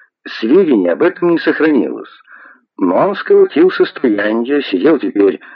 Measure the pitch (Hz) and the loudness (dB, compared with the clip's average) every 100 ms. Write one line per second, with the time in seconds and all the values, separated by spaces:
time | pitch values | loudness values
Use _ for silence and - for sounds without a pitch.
0 | _ _ - - 113 180 170 113 87 82 | _ _ -18 -8 0 2 4 2 0 0
1 | 170 185 175 165 165 143 156 139 73 62 | -2 0 -2 0 -2 0 0 0 -2 -6
2 | - - _ - - _ _ - 90 101 | -14 -20 _ -20 -20 _ _ -6 -2 0
3 | 180 196 - 403 381 - 370 - 370 - | 0 -2 2 2 4 2 2 2 -4 -2
4 | 135 104 104 113 120 143 135 92 131 151 | -2 -2 -2 -2 -2 -4 -2 -2 0 0
5 | 98 101 98 78 - | -2 0 0 0 -8